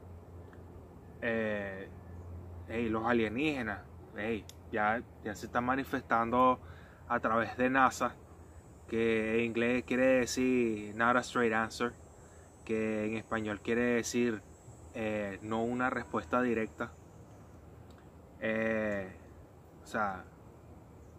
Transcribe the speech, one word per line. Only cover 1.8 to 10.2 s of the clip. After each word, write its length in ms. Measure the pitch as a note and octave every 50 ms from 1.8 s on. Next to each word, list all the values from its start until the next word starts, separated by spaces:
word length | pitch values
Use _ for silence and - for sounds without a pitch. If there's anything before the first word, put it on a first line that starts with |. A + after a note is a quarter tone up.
| G2 F2+ - - - - - - - - - - - - - - - -
ey, 200 | A#2 A2+ A#2+ A2
los 160 | A2 A2 A2
alienígenas, 760 | A#2+ A#2+ A#2 A2 G#2 G#2+ B2+ D3+ D#3 D3 C3+ A#2 G#2+ G2+ F#2 - - - - - - -
ey, 300 | G#2 G#2 A2+ A#2 G2+ F2+ - - - - -
ya, 320 | - G#2+ G#2 G#2+ A2 A#2+ A#2 - - -
ya 120 | - A2+ G2+
se 120 | - -
están 180 | G#2+ - B2 B2
manifestando 920 | B2+ C3 C3+ C3 - - C3 - - B2+ A#2 A2+ A#2 A#2+ B2 B2+ B2+ B2+ - - - - - - - - - -
a 140 | - A#2+ A#2+
través 360 | - A2+ A2 A2+ A2 G#2 - -
de 100 | B2+ B2+
nasa, 460 | C3 C3+ C3 B2 - - B2+ A#2+ - - - - - - - - - - - - - - - -
que 500 | A#2 A2+ A2+ A2+ A2+ A2 A2 A2 A2+ A#2
en 80 | A#2
inglés 380 | A#2 A2 A#2 A#2 A#2+ B2 B2 A#2
quiere 340 | - B2+ B2 C3 C3 C3
decir 760 | B2+